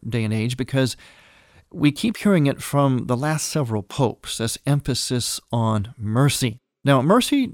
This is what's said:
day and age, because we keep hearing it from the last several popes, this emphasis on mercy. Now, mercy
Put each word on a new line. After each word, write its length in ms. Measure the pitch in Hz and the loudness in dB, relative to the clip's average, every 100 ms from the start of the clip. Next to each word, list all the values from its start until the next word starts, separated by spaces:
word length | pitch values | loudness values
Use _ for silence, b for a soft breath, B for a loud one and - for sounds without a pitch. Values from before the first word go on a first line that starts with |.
| 117 | -6
day 160 | 120 | -4
and 100 | 110 | -2
age, 220 | 110 117 123 | -2 -2 -4
because 400 | 127 135 131 - b b b b b b b | -4 0 0 -4 b b b b b b b
we 200 | 180 147 | 0 2
keep 260 | 285 233 - | 2 -4 0
hearing 280 | 208 185 139 | 2 4 4
it 160 | - | 0
from 460 | - 143 139 123 - | -2 2 2 2 0
the 100 | 123 | -2
last 300 | 147 151 - | -2 -2 -2
several 340 | 156 120 107 | -4 -2 -4
popes, 560 | 98 - 120 - - - | -6 -2 -2 -2 -10 -6
this 220 | 113 - - | -4 -4 -2
emphasis 720 | 143 - 123 - 123 - - - | -2 0 -4 -2 -4 -4 -8 -4
on 440 | 120 110 107 104 - | -2 0 0 -4 -8
mercy. 600 | 104 113 139 - 127 113 _ _ | -4 2 2 2 -4 -6 _ _
Now, 180 | 139 139 | 2 2
mercy 460 | 175 - - 285 247 | 4 2 4 0 0